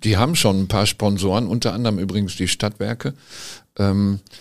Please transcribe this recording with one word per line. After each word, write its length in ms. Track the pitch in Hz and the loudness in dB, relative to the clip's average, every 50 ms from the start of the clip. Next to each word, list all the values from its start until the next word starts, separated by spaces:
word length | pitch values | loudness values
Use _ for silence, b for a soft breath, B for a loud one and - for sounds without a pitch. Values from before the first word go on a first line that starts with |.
| - | 0
Die 120 | 110 104 | 2 2
haben 200 | 92 120 147 170 | 4 2 2 2
schon 240 | - - 110 95 95 | 2 2 4 4 2
ein 80 | 98 95 | 0 0
paar 180 | 107 98 104 | 2 2 2
Sponsoren, 600 | 104 - - 107 104 101 90 95 98 92 110 120 90 | 0 0 0 0 0 0 2 0 0 0 0 0 0
unter 240 | 107 120 - 117 | -2 0 -2 -2
anderem 260 | 92 110 123 113 104 87 | -2 -2 -2 0 0 -2
übrigens 380 | 95 95 92 104 101 92 - | -2 -2 -2 -2 -2 -2 -2
die 100 | - 92 | -4 -2
Stadtwerke. 680 | - - - - 104 104 - 101 107 117 117 - 135 135 B B B B B B B B B B B - | -2 -2 -2 -4 -4 -4 -4 -6 -6 -6 -6 -6 -8 -8 B B B B B B B B B B B -4
Ähm, 440 | - 101 98 95 101 101 98 98 95 - B B B | 0 0 2 2 2 2 2 0 -2 -6 B B B